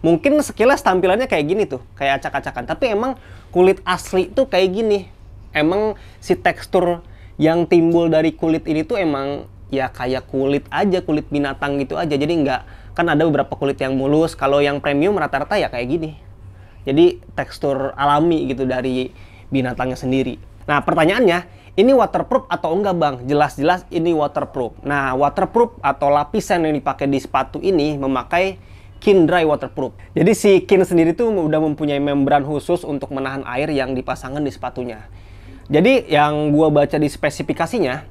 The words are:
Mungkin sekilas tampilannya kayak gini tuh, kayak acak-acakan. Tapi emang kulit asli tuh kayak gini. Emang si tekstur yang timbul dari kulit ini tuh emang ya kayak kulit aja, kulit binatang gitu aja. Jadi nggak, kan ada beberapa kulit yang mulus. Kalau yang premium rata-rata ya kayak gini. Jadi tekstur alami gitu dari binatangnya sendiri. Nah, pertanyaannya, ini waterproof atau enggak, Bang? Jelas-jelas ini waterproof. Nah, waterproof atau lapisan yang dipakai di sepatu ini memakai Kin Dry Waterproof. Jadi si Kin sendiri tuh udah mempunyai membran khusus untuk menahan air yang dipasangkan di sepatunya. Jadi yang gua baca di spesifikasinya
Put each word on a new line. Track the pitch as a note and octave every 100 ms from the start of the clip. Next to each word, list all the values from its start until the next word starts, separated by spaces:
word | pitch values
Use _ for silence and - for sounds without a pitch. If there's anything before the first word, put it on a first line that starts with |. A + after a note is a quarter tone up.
Mungkin | D#3+ E3 C#4 D4+
sekilas | C#4 - A#3 B3+
tampilannya | G#3+ F#3 F3+ G3+ B3+
kayak | F3 D3
gini | G3
tuh, | G3+ B2+ - -
kayak | C#3 C3+
acak-acakan. | D3+ C#3 C#3 B2+ B2
Tapi | D#3+ B3+
emang | G#3 B3+ B3+ - - - F3+
kulit | F#3 F#3+ -
asli | F3+ - F#3 -
tuh | - C4+
kayak | F3+ F#3+ F#3+
gini. | A3+ G3+ F#3 - - - - D3+
Emang | D#3 G3 G#3+ G3 - -
si | - F3+
tekstur | - E3 - F#3 F3 E3+ - - - -
yang | D#3 E3+
timbul | E3+ F3 E3 E3+ E3+
dari | D#3 D#3+ D#3
kulit | E3 D#3+ -
ini | D#3
tuh | D#3 A#3+
emang | E3+ C#3 C#3 C#3+ - - -
ya | C3+ C3
kayak | - B2+ C3 -
kulit | C3+ C3+ C#3+ - D3
aja, | G3+ F3+
kulit | F3 D3+ -
binatang | D3 C#3 C3+ C#3+ C#3
gitu | C3+ D#3
aja. | E3+ C#3
Jadi | D3 E3+
nggak, | C3 A2 - - - -
kan | E3+
ada | D3
beberapa | E3 C#3+ - -
kulit | C#3 C#3
yang | C3 C3+
mulus. | C3+ D3+ D#3+ -
Kalau | C#3 C#3+
yang | C#3+ C#3+
premium | D3 C#3+ F3 G3+
rata-rata | C#3+ C#3 D3 G#3
ya | D3
kayak | B2 B2
gini. | E3 D#3 D3+ - - - - - -
Jadi | - C#3 F3 F3 -
tekstur | - C3 - D3 C3+ C3+ -
alami | C#3+ D3 E3+ D#3+ C3+
gitu | C3 C3
dari | B2+ C3 B2+ B2+ - - - -
binatangnya | C3+ B2+ B2 B2+ B2
sendiri. | C3 C3 B2+ A2 - - -
Nah, | D3
pertanyaannya, | D#3+ E3 D#3+ G#3+ A3 E3+ E3+ - - -
ini | A#3 C4+
waterproof | G3+ F3 - B3+ -
atau | F3 E3 F3+
enggak, | G3+ F3+
Bang? | D3 B2+
Jelas-jelas | B2 D3 D3 - D3 F3+ -
ini | D#3 E3
waterproof. | D#3+ C#3+ D3 C#3+ C#3 A#2 -
Nah, | C#3 C#3+ C3+ B2+
waterproof | D#3+ G3 F3+ A3+ A#3 -
atau | C#3+ C#3+ C#3+
lapisan | C#3+ D3 A3 - F3+ D#3
yang | D3
dipakai | C#3 C3+ C#3
di | C#3
sepatu | - C3+ C3+ D3+
ini | F#3+ F3 D3 C#3+
memakai | C3+ C3 B2 F3 F#3+ F#3 - - - -
Kin | - F#3+ D#3
Dry | F3
Waterproof. | D#3+ D3 C3 - B2+ - - -
Jadi | F3
si | A3 G#3 F#3+
Kin | F3+ F#3+ F3+
sendiri | E3+ E3
tuh | E3 A#3
udah | G3+ D#3 D#3
mempunyai | D#3 D3 D3 C#3+
membran | C#3+ C#3+ C#3 D3 C#3
khusus | D3 - F3 -
untuk | - -
menahan | C3+ C3+ C#3
air | - B2 D3+
yang | C#3+ C3
dipasangkan | B2+ - B2+ C3 C#3+
di | C#3+
sepatunya. | - B2+ B2+ B2 A2 - - - - - - -
Jadi | D3+ G#3 C4 -
yang | D3 D3 D3+ D3+ D3
gua | D#3+
baca | D3 C#3+ D#3
di | D3
spesifikasinya | - D3+ - - C3 E3 A#3+ C#3+ C3+ -